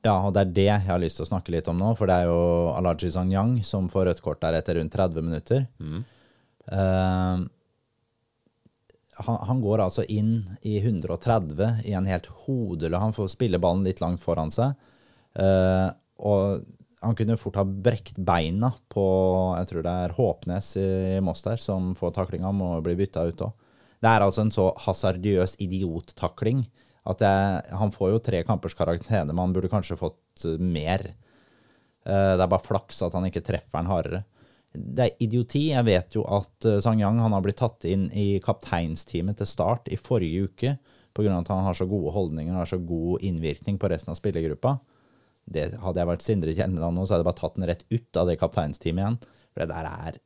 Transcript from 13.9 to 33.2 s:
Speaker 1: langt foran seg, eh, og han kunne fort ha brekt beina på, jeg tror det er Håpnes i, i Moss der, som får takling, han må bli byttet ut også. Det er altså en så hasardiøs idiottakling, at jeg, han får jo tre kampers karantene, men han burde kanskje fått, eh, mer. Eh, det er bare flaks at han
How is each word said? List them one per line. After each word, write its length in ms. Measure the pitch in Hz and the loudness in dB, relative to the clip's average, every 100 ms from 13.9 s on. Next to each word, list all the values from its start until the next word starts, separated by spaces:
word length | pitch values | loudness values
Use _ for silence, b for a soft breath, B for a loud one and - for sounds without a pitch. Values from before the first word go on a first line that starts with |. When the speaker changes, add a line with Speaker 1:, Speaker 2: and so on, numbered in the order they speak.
| 95 | 0
Speaker 1:
langt 200 | 87 87 | -2 -2
foran 300 | - 82 78 | -2 -2 -2
seg, 240 | - 127 139 b b b b b - | 0 0 -2 b b b b b 0
eh, 540 | 95 95 92 92 92 - _ - | 4 6 4 4 2 -2 _ -6
og 460 | 104 101 98 95 - - - _ | 0 2 2 -2 -8 -20 -20 _
han 140 | 110 113 | -4 -2
kunne 200 | 110 113 | 0 -2
fort 180 | 104 101 | -2 -2
ha 80 | |
brekt 540 | 98 98 98 117 - - | -2 2 2 0 -6 -4
beina 480 | 92 87 80 92 120 - _ | 2 2 2 0 0 -2 _
på, 160 | - 95 95 92 92 92 87 | 0 4 4 4 4 2 0
jeg 100 | 90 | -4
tror 140 | 85 | -4
det 140 | 82 90 | -2 -2
er 100 | 90 | -2
Håpnes 640 | 87 117 - - 92 - 98 | 0 0 0 -4 -6 -4 -2
i, 400 | 95 95 92 95 | 0 0 0 0
i 40 | |
Moss 220 | 95 - | 0 -2
der, 140 | 104 110 | -4 -4
som 380 | - 95 92 | -4 -2 -2
får 200 | 90 87 | -2 -4
takling, 280 | 85 92 85 | -2 -4 -4
han 160 | 92 98 | -2 -2
må 180 | 90 85 | -2 -2
bli 120 | 80 | -2
byttet 340 | 87 98 82 85 | -2 -2 -2 -4
ut 80 | 82 | -2
også. 120 | 101 - b b b b | -8 -8 b b b b
Det 80 | 113 | 4
er 100 | 113 | 6
altså 220 | 98 92 | 4 4
en 80 | 107 | 0
så 180 | 104 92 - | 2 2 2
hasardiøs 720 | - 95 98 87 98 95 92 - | -4 0 0 0 0 2 2 -2
idiottakling, 1000 | 95 92 92 82 - - 85 - 107 131 117 b b b - | -4 -2 -4 -4 -10 -6 -6 -2 -2 -2 -4 b b b -8
at 120 | 95 | 0
jeg, 440 | 101 98 98 92 - | 4 4 2 0 -4
han 160 | 92 104 | -2 -2
får 220 | - 95 | 0 2
jo 60 | 110 | 2
tre 220 | - 92 | 0 -2
kampers 300 | 85 104 82 - | 0 -2 -2 -4
karantene, 480 | 80 85 - 107 73 | -2 -2 0 -2 0
men 40 | 85 | 0
han 140 | 90 | 0
burde 160 | 92 90 | 0 0
kanskje 300 | 107 87 85 | -2 -2 -6
fått, 460 | 82 - _ - 85 | -6 -8 _ -10 -6
eh, 100 | 80 | -2
mer. 440 | 90 80 76 92 - - b b b b b b b b - | -2 -2 0 -2 -4 -14 b b b b b b b b -2
Eh, 300 | 98 98 92 | 2 4 4
det 60 | |
er 60 | 92 | 4
bare 120 | 95 | 2
flaks 400 | - 98 - - | 0 -4 -4 -6
at 100 | 90 | -4
han 80 | 90 | -2